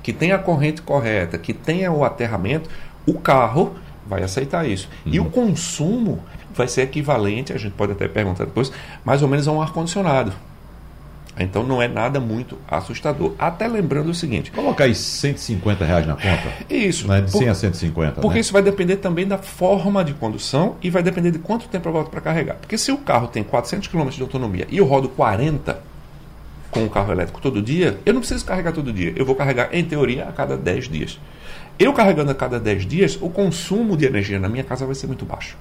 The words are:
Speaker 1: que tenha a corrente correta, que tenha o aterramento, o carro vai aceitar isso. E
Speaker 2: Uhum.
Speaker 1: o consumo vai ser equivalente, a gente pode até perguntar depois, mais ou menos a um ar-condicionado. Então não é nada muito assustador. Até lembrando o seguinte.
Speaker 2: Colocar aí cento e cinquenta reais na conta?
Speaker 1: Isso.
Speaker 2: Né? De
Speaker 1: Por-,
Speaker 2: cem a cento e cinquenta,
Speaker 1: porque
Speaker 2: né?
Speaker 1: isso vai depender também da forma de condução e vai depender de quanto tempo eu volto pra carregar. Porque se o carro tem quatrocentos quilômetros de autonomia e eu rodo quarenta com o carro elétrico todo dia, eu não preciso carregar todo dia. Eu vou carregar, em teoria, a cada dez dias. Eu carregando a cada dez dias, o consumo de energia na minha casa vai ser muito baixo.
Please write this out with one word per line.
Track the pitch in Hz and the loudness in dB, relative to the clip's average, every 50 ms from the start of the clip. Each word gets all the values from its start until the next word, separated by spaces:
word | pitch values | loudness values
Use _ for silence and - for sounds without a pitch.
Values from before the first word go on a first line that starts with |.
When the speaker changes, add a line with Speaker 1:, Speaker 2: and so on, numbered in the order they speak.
| - | -4
Speaker 1:
que | - 117 | -4 -2
tenha | - 156 175 196 | 0 2 2 2
a | 190 | 2
corrente | 190 - 170 147 147 151 156 160 - | 2 2 2 4 4 2 0 -2 -2
correta, | - 143 143 117 113 107 104 87 87 87 85 | 0 0 2 2 2 2 2 0 0 -2 -6
que | - - | -4 -6
tenha | 113 - - - 160 180 190 180 | -8 -4 -2 -2 0 0 2 0
o | 170 147 139 | 2 2 2
aterramento, | 117 - - 120 113 110 95 87 98 131 160 160 - - - - - - - - - | 2 0 0 -2 -2 -2 -2 0 0 0 -2 -2 -6 -10 -10 -10 -12 -14 -4 0 0
o | - | 0
carro | - - - 143 131 123 110 117 147 202 - - - - - - - - | 2 4 4 6 6 6 4 4 2 2 2 0 -10 -16 -18 -18 -16 -10
vai | 104 98 92 | -6 -4 -2
aceitar | 90 95 - 135 131 139 - 175 165 135 | -2 -2 -2 -2 -4 -2 -2 -2 0 0
isso. | 101 92 - - - - - | -2 -4 -4 -10 -14 -10 -6
E | 78 76 170 | 0 0 2
Speaker 2:
Uhum. | - | 0
Speaker 1:
o | - | 2
consumo | - 254 247 220 165 - - - - - 147 165 220 247 233 190 123 90 - - - - - - - | 2 2 4 4 2 0 -2 -6 -4 -2 0 0 2 2 0 0 -2 -4 -6 -12 -16 -16 -16 -14 -2
vai | - 120 120 | -2 0 0
ser | - - 127 | 2 0 0
equivalente, | 135 - 151 147 143 143 117 104 101 104 113 135 - - | 0 0 -4 0 2 2 2 2 2 0 -2 -4 -4 -6
a | 123 | -6
gente | 107 104 98 | -6 -6 -4
pode | - 104 101 101 | -2 -2 -2 0
até | 98 98 101 | -2 -2 -2
perguntar | - 107 107 98 92 90 - | 0 0 0 0 0 -2 -4
depois, | - - - 127 139 - - - - - - - | -2 0 0 0 0 -2 -12 -14 -16 -16 -8 0
mais | 117 127 143 147 | 2 2 4 4
ou | 135 | 4
menos | 139 147 143 151 | 4 2 2 2
a | |
um | 151 156 | 2 2
ar-condicionado. | 160 147 143 165 165 170 170 202 196 170 139 131 123 101 95 - - - - - - - - - - - - - - - - - - - - - | 0 0 -2 -4 -4 -2 -2 0 2 2 4 2 2 0 -4 -8 -14 -18 -20 -20 -20 -20 -20 -18 -20 -18 -18 -18 -18 -18 -18 -18 -18 -16 -4 -4
Então | 90 92 92 98 117 | -4 0 0 0 0
não | 131 135 123 | 2 2 2
é | 120 120 | 2 0
nada | - 107 113 123 135 139 | 0 0 0 0 0 0
muito | 127 113 107 117 127 - - - - | 0 0 -2 -4 -4 -6 -10 -14 -8
assustador. | - - 80 95 - 117 - - 156 143 139 90 78 - - | -4 -4 -4 -4 -4 -10 -4 -2 -2 -2 0 -2 -2 -2 0
Até | - 165 175 170 220 233 | -2 -2 -2 -2 -4 -2
lembrando | 233 214 190 139 135 147 151 160 | 0 0 0 0 0 0 0 -2
o | 170 | -2
seguinte. | 170 175 156 117 82 73 - | -2 -2 -2 -2 -2 -2 -4
Speaker 2:
Colocar | - - 277 277 214 - 143 | -6 -2 0 0 2 4 4
aí | 127 107 | 4 4
cento | - - - - - - 139 139 | 2 -2 -6 -6 -2 -2 -2 -2
e | - | -2
cinquenta | - - 113 92 90 104 104 95 101 | -4 -4 -4 0 2 0 2 2 2
reais | 76 90 87 78 80 | 4 4 4 4 2
na | 73 | -2
conta? | - - 98 87 82 - 65 - - - - | 0 2 2 2 2 0 -4 -8 -8 -8 -2
Speaker 1:
Isso. | - 277 220 196 151 - - 104 | 0 2 2 2 0 0 2 4
Speaker 2:
Né? | 98 98 | 4 4
De | 98 95 | 4 4
Speaker 1:
Por-, | 95 - | 4 4
Speaker 2:
cem | 127 120 | 4 4
a | 101 | 4
cento | 87 - 101 87 | 2 2 0 0
e | - | 0
cinquenta, | - 82 73 82 80 76 - - | -2 -2 0 2 0 0 0 2
Speaker 1:
porque | - - 165 | 2 2 2
Speaker 2:
né? | 226 | 2
Speaker 1:
isso | 226 - 190 | 0 4 4
vai | 196 | 4
depender | 196 202 196 202 185 175 190 196 | 4 4 2 2 2 0 0 0
também | - 190 170 165 185 196 | 0 -2 0 0 0 0
da | 196 190 | -2 -2
forma | - - - - 175 185 202 196 160 202 202 202 180 | -4 -10 -4 0 2 4 4 4 2 2 2 2 2
de | 147 139 | 0 -2
condução | - - 113 107 101 - - - 135 175 226 - - | -2 -2 -4 -2 -4 -6 0 2 2 2 2 0 -2
e | - 180 | -4 0
vai | 170 185 175 | 2 2 2
depender | 180 175 180 170 175 | 2 2 2 2 2
de | 170 160 | 2 0
quanto | 165 - 214 233 - - | -2 -2 -4 -4 -4 -4
tempo | - 185 175 170 | -6 -4 -4 -2
eu | |
volto | 160 160 151 147 | -2 -2 -2 -2
pra | - 151 | -6 -6
carregar. | - 156 160 165 151 - - | -4 -2 0 0 0 -2 -6
Porque | - - - 208 226 | -8 -8 -6 -4 -2
se | - - | 0 0
o | 269 | -2
carro | 277 - - - 120 120 117 | -2 0 2 2 2 2 2
tem | - 117 104 | -2 -4 -4
quatrocentos | - - 123 120 - - 175 - - | 0 0 0 0 0 -4 -6 -6 -2
quilômetros | - 170 151 131 - | 0 0 0 0 -2
de | - | -6
autonomia | 131 123 - 131 131 110 95 90 - - | -6 -4 -2 -2 -2 -2 -2 -2 -4 -2
e | - 180 | 4 4
eu | 196 | 4
rodo | 139 139 135 135 196 | 6 6 4 2 0
quarenta | - - 143 117 101 101 131 156 156 - - - - - - - - - - - - - - - - - - - - - - - | 0 2 2 2 4 2 2 2 0 0 -2 -4 -4 -4 -8 -16 -18 -18 -18 -18 -18 -18 -18 -18 -18 -18 -18 -16 -16 -16 -12 -4
com | - 113 113 | -2 0 0
o | 107 | 2
carro | - 104 101 104 | 2 0 0 2
elétrico | 90 90 87 85 - - | 0 0 0 -2 -4 -2
todo | - 220 - 104 | -2 0 0 0
dia, | 104 110 143 175 180 143 98 - - | -2 0 0 2 2 2 0 0 2
eu | - 226 | 2 2
não | 262 | 2
preciso | 240 - 262 247 - | 0 -2 -4 -4 -4
carregar | - 190 185 175 170 | -2 -2 -2 -2 -2
todo | 156 160 143 131 110 | -2 -2 -4 -4 -2
dia. | 95 87 85 85 - | -2 -2 -2 0 0
Eu | 131 | 2
vou | 123 131 | 2 2
carregar, | 131 147 135 135 120 123 - - | 2 2 0 2 2 0 0 2
em | 175 170 | 0 0
teoria, | 170 160 147 139 117 120 139 - | 0 2 2 2 2 2 -2 -4
a | - | -8
cada | - - 135 135 67 | -4 -4 -4 -2 -2
dez | 65 - 87 90 - - - | -2 0 0 0 -2 -2 -4
dias. | 78 76 - - - - - - - - - - - - - - - - | -4 -6 -6 -6 -8 -12 -16 -18 -18 -16 -14 -14 -14 -14 -14 -16 2 4
Eu | - 254 | 4 4
carregando | 277 - 226 196 180 151 147 143 | 6 6 6 6 6 4 2 0
a | 139 | 0
cada | - 135 127 123 120 | 0 0 -2 -2 0
dez | 107 107 104 95 92 | 2 2 2 2 0
dias, | 92 135 170 196 170 - - | -2 2 4 4 4 2 -2
o | - 196 | -4 -4
consumo | - - 202 190 - - - - 185 214 240 220 190 147 | 0 2 2 2 2 -2 -2 -2 0 0 2 2 2 4
de | 151 | 4
energia | 131 131 104 101 101 98 98 | 4 4 2 0 0 0 0
na | 95 98 | 0 0
minha | 113 127 135 | -2 -2 -4
casa | - 123 123 135 | -4 -4 -4 -2
vai | 131 135 | -4 -4
ser | 135 - - | -4 -4 -6
muito | 131 120 - | -6 -6 -6
baixo. | - - - - - - - | -8 -8 -8 -10 -14 -14 -16